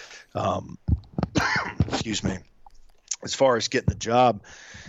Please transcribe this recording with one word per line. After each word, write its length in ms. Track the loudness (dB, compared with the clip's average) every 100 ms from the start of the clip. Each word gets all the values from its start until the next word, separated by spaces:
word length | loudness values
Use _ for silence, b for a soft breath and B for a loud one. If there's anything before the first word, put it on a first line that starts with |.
| B B B
Um, 440 | -4 -2 -2 -6 -8 -2 -2 -2 -6 -2
<coughs> 540 | 0 0 0 -2 -2 -2
excuse 340 | -2 -2 -2
me. 140 | -2 -4 -10 -20 -20 -20 -20 -16 -10 -8
As 120 | -6
far 220 | 2 4 4
as 100 | 2
getting 220 | -2 0
the 80 | -2
job, 460 | 2 6 6 4 B B B B